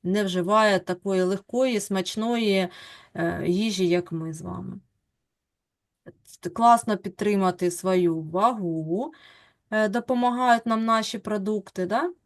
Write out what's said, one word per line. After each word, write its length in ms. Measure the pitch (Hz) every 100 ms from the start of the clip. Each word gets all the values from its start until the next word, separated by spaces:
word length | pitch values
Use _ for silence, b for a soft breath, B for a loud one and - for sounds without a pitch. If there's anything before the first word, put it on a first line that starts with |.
не 220 | 175 202
вживає 540 | 196 180 175 214 214 190
такої 440 | - 180 196 190
легкої, 580 | 185 190 - 240 262 220
смачної, 880 | - 196 185 - 226 240 214 190 180 B B B B
е, 300 | - 170 175 170
їжі, 420 | 180 220 190 180
як 240 | 175 175
ми 200 | 165 160
з 100 | 160
вами. 380 | 180 180 - 190 _ _ _ _ _ _ _ _ _ _ _ _ - _ _ - 349
Класно 420 | - 233 233 226 196
підтримати 760 | 196 - 208 202 190 180 180
свою 500 | 175 190 185 175 160
вагу, 920 | 160 175 226 226 175 160 156 180 294 B B B B B _
е, 180 | 214 214
допомагають 800 | 226 233 247 247 240 254 233 233
нам 180 | 220
наші 340 | 226 226 220 220
продукти, 680 | 202 208 196 214 - - 180
да? 240 | 226 349 349